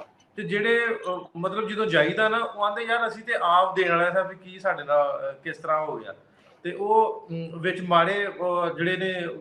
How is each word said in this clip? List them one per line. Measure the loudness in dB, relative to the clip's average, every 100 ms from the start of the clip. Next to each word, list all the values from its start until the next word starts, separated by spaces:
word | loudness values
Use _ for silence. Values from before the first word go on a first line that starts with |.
| -14 _ _ -10
ਤੇ |
ਜਿਹੜੇ, | -4 -2 2 2 0
ਅ, | -2 -4 -8 -8 -6
ਮਤਲਬ | -4 -4 -4
ਜਦੋਂ | -2 2
ਜਾਈਦਾ | 4 2 2 2
ਨਾ, | 2
ਉਹ | -2 -2
ਆਂਦੇ, | -2 -2
"ਯਾਰ | -2 0 -2
ਅਸੀਂ | -6
ਤੇ | -4 0
ਆਪ | 4 6 6 2
ਦੇਣ | 2 4
ਵਾਲੇ | 4
ਸਾਂ | 2
ਵੀ | -2 -8
ਕੀ | -16 -4
ਸਾਡੇ | -4 -2
ਨਾਲ, | 2 2 4 0 -6
ਅ, | -8
ਕਿਸ | -10 -8
ਤਰ੍ਹਾਂ | -2 0
ਹੋ | 0 -6
ਗਿਆ।" | -10 -16 _ _ _ _
ਤੇ | -10
ਉਹ, | -4 4 4 4 0 -8
ਅਮ, | -8 -8 -4
ਵਿੱਚ | -4 -2
ਮਾੜੇ, | 4 4 4 0 -4
ਅ, | -4 -4 -2 -2 -2
ਜਿਹੜੇ | -2 -2
ਨੇ, | -4 -4 -8 -10